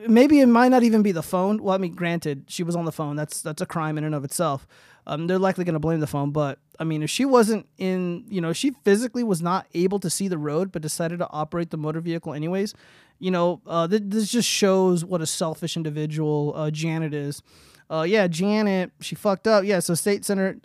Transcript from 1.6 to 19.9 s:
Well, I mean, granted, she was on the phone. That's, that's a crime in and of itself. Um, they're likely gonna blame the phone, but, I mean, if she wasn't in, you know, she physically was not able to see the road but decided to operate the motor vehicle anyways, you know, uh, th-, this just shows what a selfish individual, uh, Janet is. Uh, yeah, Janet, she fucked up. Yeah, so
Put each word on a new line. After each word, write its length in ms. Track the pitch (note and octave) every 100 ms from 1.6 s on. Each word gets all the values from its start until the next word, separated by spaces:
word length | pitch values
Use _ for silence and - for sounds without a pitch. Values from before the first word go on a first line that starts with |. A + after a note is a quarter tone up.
Well, 120 | G3 F#3+
I 20 |
mean, 160 | F#3
granted, 520 | D#3+ F3 E3+ D#3 C#3 -
she 160 | -
was 120 | E3+ F3
on 100 | E3
the 80 |
phone. 220 | - D3+ D3
That's, 260 | D3+ -
that's 200 | - D#3
a 40 | F3+
crime 320 | F3 D#3 D3+
in 60 | D3+
and 100 | D3+
of 80 |
itself. 440 | C3+ - E3 C#3 - _ _ _ -
Um, 220 | D3 E3
they're 120 | F#3
likely 260 | F#3+ F#3 F3
gonna 140 | D#3+
blame 200 | D#3 E3
the 80 | D3+
phone, 240 | D3 C#3+
but, 280 | D3 C#3+ C3+ _ -
I 40 |
mean, 180 | D#3+ D#3
if 80 | D3+
she 160 | - C4+
wasn't 420 | B3+ G#3+ G#3+ - -
in, 480 | F#3 F#3 F3+ F3 -
you 100 | F#3+
know, 140 | E3
she 180 | E3 C#4 B3+ -
physically 380 | G3+ A#3+ A#3+
was 180 | A#3 E3+
not 240 | E3+ F#3 -
able 260 | E3 F#3 G3+
to 100 | F#3
see 180 | - G3
the 100 | E3+
road 340 | D3 D3+ F#3+
but 100 | F3
decided 380 | D3+ - E3 F3
to 80 | F3
operate 420 | D3+ D#3 E3+ E3+
the 60 | D#3+
motor 220 | D3+ D#3
vehicle 340 | E3+ E3 E3
anyways, 420 | C#3+ D#3 F#3+ G#3 - _ - _ -
you 120 | F#3
know, 300 | F3+ F3 E3+ -
uh, 200 | E3 E3
th-, 160 | G#3+ G3+
this 260 | G#3+ G#3
just 180 | A#3+ -
shows 560 | - G3 F#3+ F#3 F3+ E3+
what 160 | F3+
a 60 | D#3+
selfish 500 | - E3 D#3+ E3 -
individual, 760 | D#3 D3+ D3+ D3+ D3+ D3+ D3 D#3
uh, 160 | D#3
Janet 420 | D3+ E3 D#3+ D#3
is. 300 | D3 C#3+ C#3+ - _ _ _ -
Uh, 160 | D#3+ E3
yeah, 200 | G#3+ F#3
Janet, 640 | D#3+ G3 G#3+ G#3+ F#3+ F3+ -
she 140 | - E3
fucked 320 | G#3+ F#3+ A3
up. 160 | G#3+
Yeah, 160 | G3 F#3+
so 140 | E3+